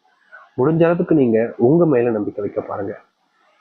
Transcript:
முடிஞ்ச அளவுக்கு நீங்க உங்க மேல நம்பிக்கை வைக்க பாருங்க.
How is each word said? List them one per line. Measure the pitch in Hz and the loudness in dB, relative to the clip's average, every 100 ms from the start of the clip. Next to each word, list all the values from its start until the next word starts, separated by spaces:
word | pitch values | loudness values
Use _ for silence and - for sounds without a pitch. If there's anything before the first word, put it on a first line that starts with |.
| _ _ _ - - - | _ _ _ -20 -12 -4
முடிஞ்ச | 135 165 | 0 2
அளவுக்கு | 170 175 180 160 | 0 0 0 2
நீங்க | 123 110 113 - | 2 2 -2 0
உங்க | 120 170 165 | 2 4 4
மேல | 123 120 | 2 0
நம்பிக்கை | 107 101 - | -2 -4 -6
வைக்க | 101 107 | -8 -8
பாருங்க. | 101 92 101 - _ _ _ _ _ _ | -8 -8 -10 -12 _ _ _ _ _ _